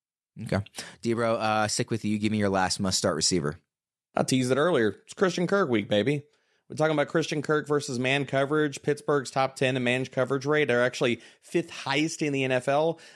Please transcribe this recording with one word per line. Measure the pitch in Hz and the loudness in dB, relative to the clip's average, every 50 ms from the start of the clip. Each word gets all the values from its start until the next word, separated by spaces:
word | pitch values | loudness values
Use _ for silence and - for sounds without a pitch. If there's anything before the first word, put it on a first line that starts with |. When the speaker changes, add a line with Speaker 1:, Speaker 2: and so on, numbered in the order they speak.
| _ _ _ _ _ _ _ - 113 | _ _ _ _ _ _ _ -14 -6
Speaker 1:
Okay. | - - 98 101 - - - - - - - | -4 -4 -4 -4 -6 -10 -16 -16 -16 -14 -6
Debra, | - 117 113 113 117 113 117 | -2 -2 0 0 0 0 0
uh, | 101 110 110 107 107 107 | 0 0 0 2 2 0
stick | 104 - - 120 - | 0 0 -2 -2 -2
with | 120 107 - | -4 -2 -2
you. | 104 107 | -2 0
Give | 104 107 104 | 0 0 0
me | 110 | 0
your | 107 101 | 2 2
last | 98 98 95 92 92 - - | 2 2 2 2 2 0 0
must-start | 101 92 - - - 95 80 | 0 0 0 2 2 0 0
receiver. | 78 - - 95 87 69 73 - - _ _ _ _ _ _ _ _ _ _ _ | 0 0 2 2 0 0 -2 -4 -8 _ _ _ _ _ _ _ _ _ _ _
Speaker 2:
I | - - | -2 0
teased | - 139 131 127 123 131 | 2 2 2 2 2 2
it | |
earlier. | 135 151 180 170 127 110 104 - - _ | 2 2 2 2 2 2 2 0 -4 _
It's | - - | -18 -4
Christian | - 196 180 175 185 175 | -2 0 0 0 0 0
Kirk | 165 196 202 185 135 | 0 0 0 2 2
week, | 120 104 101 - | 0 0 0 2
baby. | 104 104 107 135 147 143 - _ _ _ _ _ _ _ _ - | 2 2 2 2 -2 -4 -6 _ _ _ _ _ _ _ _ -10
We're | - | -2
talking | 131 156 160 156 | 0 0 2 2
about | 147 143 | 0 0
Christian | - - 165 156 - 156 151 | 0 0 -2 0 0 -4 -4
Kirk | 139 - 156 151 139 | -2 0 0 0 0
versus | 139 147 139 - - 127 | 0 0 -2 0 -2 -4
man | 117 127 127 139 143 139 | -2 0 0 0 0 0
coverage. | - 135 135 139 135 151 151 151 143 139 - | 0 0 0 0 2 2 0 0 0 -4 -4
Pittsburgh's | - 151 143 147 - - 147 143 120 - | -4 -4 -4 -2 -2 0 0 0 -2 -2
top | - 139 135 131 - | -2 -2 -2 -2 -2
ten | - 135 131 135 | 0 0 0 0
in | 127 123 | 0 0
man | 120 123 127 131 | 0 0 0 -2
coverage | - - 135 127 120 139 135 127 | -4 -2 -2 -2 0 -2 -2 -2
rate. | 143 151 151 147 | 0 0 2 2
They're | 127 120 120 123 | 2 2 2 2
actually | 127 - - 143 123 113 - - - - _ | 0 0 0 0 0 0 -2 -6 -12 -20 _
fifth | - - - 170 165 - | -8 -4 -2 -2 -2 -4
highest | - - - 135 135 147 156 160 - - | -8 -8 -4 -2 0 0 0 0 -2 -4
in | 156 147 139 | -4 -2 0
the | 135 131 | 0 0
N | 131 | 0
F | 131 127 - | 0 0 0
L | 139 139 147 160 165 160 - - - - | 0 0 2 2 0 -2 -4 -10 -20 -20